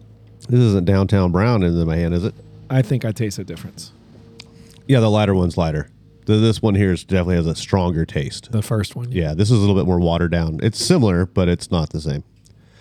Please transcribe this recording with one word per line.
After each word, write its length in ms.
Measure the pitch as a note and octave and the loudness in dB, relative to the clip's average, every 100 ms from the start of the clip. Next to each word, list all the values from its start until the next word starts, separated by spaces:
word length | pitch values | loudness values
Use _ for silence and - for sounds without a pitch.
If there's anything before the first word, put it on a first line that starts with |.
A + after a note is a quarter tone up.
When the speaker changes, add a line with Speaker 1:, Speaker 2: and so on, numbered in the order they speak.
| - - - - - | -20 -20 -20 -20 0
Speaker 1:
This 100 | B2 | 2
isn't 240 | A#2 G2 F2 | 4 2 2
Downtown 440 | G2 F#2+ G2+ F2+ | 2 2 2 2
Brown 320 | F2+ A#2 A2+ | 2 2 2
in 120 | F2 E2+ D#2+ | 2 2 0
my 100 | E2 | 0
hand, 180 | E2+ | 0
is 100 | F2 | -2
it? 100 | A2 - - - - | -4 -8 -20 -20 -4
Speaker 2:
I 140 | C3 | -2
think 220 | B2+ B2+ | 0 -2
I 80 | A2+ | -4
taste 260 | G#2 G#2+ G#2 | -4 -6 -6
a 60 | |
difference. 480 | F2+ E2 F2 - - - - - - - - - - - - | -12 -14 -16 -18 -20 -20 -20 -20 -20 -20 -20 -20 -20 -16 0
Speaker 1:
Yeah, 100 | C3 | 2
the 120 | A2 | 4
lighter 240 | G#2+ G2+ | 2 2
one's 220 | F#2+ F2 F2+ | 2 0 0
lighter. 320 | D#2+ D2+ - _ - - - | -2 -2 -8 _ -20 -12 0
The, 100 | G#2+ | 2
this 220 | A2+ G#2+ | 2 0
one 140 | A2 | 0
here 180 | G2 G2 | 2 0
is, 120 | F2 | -2
definitely 320 | - F#2+ F2 F2 | -2 -2 0 0
has 100 | D#2+ | 0
a 80 | |
stronger 500 | D#2 - G2 F2+ D#2+ | -4 -2 0 0 -2
taste. 460 | D#2+ D#2+ C2+ - - | -4 -4 -6 -10 -6
Speaker 2:
The 120 | A2 | -6
first 340 | - A2 F#2+ - | -4 -4 -6 -8
one, 160 | A#2+ | -6
yeah. 160 | B2 D#2 | -4 -4
Speaker 1:
Yeah, 60 | |
this 160 | D#2 G#2 | 0 2
is 60 | A#2 | 4
a 20 | |
little 160 | G2+ F#2+ | 4 2
bit 100 | F2+ | 2
more 140 | F2 | 2
watered 320 | E2+ E2+ E2+ | 2 0 0
down. 260 | E2+ D#2+ D#2 | 0 -2 -2
It's 200 | A2 - | -4 -2
similar, 420 | - F3 G#2+ F2 F#2 | 0 2 2 2 0
but 220 | G2+ F2 | 0 0
it's 220 | F2 - | 0 -2
not 200 | F2 D2+ | -4 -4
the 100 | D#2 | -6
same. 240 | D2+ C#2+ - _ _ - _ _ | -6 -8 -10 _ _ -20 _ _